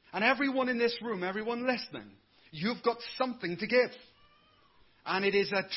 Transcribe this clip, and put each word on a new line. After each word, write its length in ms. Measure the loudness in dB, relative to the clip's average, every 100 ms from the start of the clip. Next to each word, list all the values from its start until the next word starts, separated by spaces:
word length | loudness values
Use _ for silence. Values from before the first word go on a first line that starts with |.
| _
And 100 | 2
everyone 460 | 4 4 2 0 0
in 100 | 2
this 180 | 0 0
room, 220 | -6 -4
everyone 420 | -4 -4 -4 -2 -2
listening, 440 | -2 -6 -14 -16 -20 _ _ _
you've 320 | -6 -4 -2
got 160 | -2 -2 -4 -2
something 380 | -2 -2 -6 -4
to 100 | 2
give. 240 | 4 4 -2 -20 _ _ _ _ _ _ _ _ _ -2
And 180 | 0
it 100 | 4
is 180 | 4 2
a 100 | 0 -2